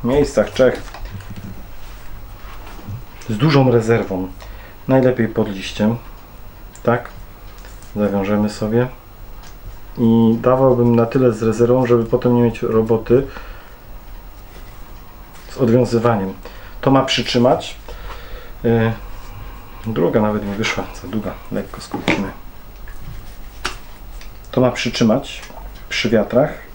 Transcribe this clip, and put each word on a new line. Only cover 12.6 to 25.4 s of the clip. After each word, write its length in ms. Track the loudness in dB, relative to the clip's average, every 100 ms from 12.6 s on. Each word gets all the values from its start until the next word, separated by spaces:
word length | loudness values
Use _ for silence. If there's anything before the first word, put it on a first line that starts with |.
roboty 680 | 0 2 4 0 4 4 4 -8 -12 -14 -16 -20 -16 -16 -14 -16 -16 -16 -18 -16 -16 -16 -16 -16 -18 -18 -18 -18 -14
z 80 | 0
odwiązywaniem. 760 | 4 6 6 4 4 2 -2 -6 -14 -16 -16 -2
To 100 | 4
ma 120 | 4
przytrzymać. 720 | 4 -2 0 4 4 4 -2 -12 -14 -12 -12 -12 -12 -12 -12 -4
Y, 260 | 2 4 2 -2 -8 -12 -12 -14 -14 -14 -16 -10
druga 360 | -6 0 2 4
nawet 240 | 2 0
mi 100 | -2
wyszła 280 | -2 -2 -4 -6 -10
za 60 | -6
długa. 240 | -6 -6 -10 -6
Lekko 300 | -6 -6 -12
skrócimy. 460 | -10 -4 0 0 -2 -8 -16 -16 -18 -14 -12 -10 -10 -10 -12 -14 -14 -8 -8 -8 -14 -16 -16 -14 -14 -16 -4
To 100 | 2
ma 100 | 2
przytrzymać 680 | 2 -4 2 4 4 -2 -12